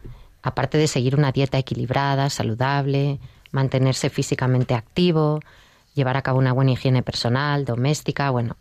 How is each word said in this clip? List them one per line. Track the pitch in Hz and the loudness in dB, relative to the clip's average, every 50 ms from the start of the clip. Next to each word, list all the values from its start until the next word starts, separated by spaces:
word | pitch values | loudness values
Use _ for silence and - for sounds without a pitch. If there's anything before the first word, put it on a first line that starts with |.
| - - - - - - - _ | -18 -18 -18 -20 -20 -20 -14 _
Aparte | - 131 - - 131 - - 151 | -8 -6 -2 -2 -2 0 2 2
de | 156 147 | 2 2
seguir | - 143 123 131 139 | 0 0 0 0 0
una | 143 147 135 | 0 0 0
dieta | 123 135 139 - - 135 | 0 0 0 0 0 -2
equilibrada, | - - - 120 123 117 127 139 139 139 139 135 139 139 | -2 -2 -4 -6 -4 -2 0 0 0 0 0 0 0 -2
saludable, | - - 113 113 110 117 127 135 143 143 135 139 139 139 139 143 139 - - - - - - - | -2 -4 -4 -4 -2 -2 0 0 0 0 0 0 0 0 0 -2 -2 -6 -10 -16 -20 -20 -12 -6
mantenerse | - 139 135 131 - 131 131 131 127 - - 143 | -2 -2 0 0 2 2 2 2 0 0 -2 -2
físicamente | - - 139 - 139 - 131 127 127 127 127 - 123 | -2 -2 -4 -2 -2 -2 0 2 2 2 2 0 -2
activo, | 113 107 - - 180 180 180 160 160 151 151 151 151 - - - - - _ _ _ _ _ - | -2 -4 -4 -2 0 2 2 4 2 2 2 0 -2 -6 -10 -20 -20 -20 _ _ _ _ _ -2
llevar | 139 131 127 127 | 0 0 2 0
a | 135 | 0
cabo | - 135 131 131 | 0 0 2 2
una | 131 127 | 2 2
buena | 123 131 135 135 | 2 4 4 2
higiene | 123 - - 131 127 123 | 2 2 2 2 2 2
personal, | - - - - - 117 120 135 143 147 143 143 139 | 0 -2 -4 -2 0 0 0 0 0 0 0 -2 -2
doméstica, | 123 117 120 127 143 151 - - - 139 - 139 139 | -2 -2 0 0 0 0 -2 -2 -4 -2 -2 0 0
bueno, | 127 120 120 117 - - | 0 0 -2 -4 -6 -6